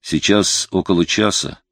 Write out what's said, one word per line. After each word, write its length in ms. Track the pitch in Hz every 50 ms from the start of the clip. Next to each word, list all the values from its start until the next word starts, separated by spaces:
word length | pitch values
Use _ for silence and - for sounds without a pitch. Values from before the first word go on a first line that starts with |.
Сейчас 680 | _ - - 78 - - 101 104 98 - - - - -
около 360 | - 95 90 - 95 85 85
часа. 540 | - - - 107 107 98 - - 69 - - _ _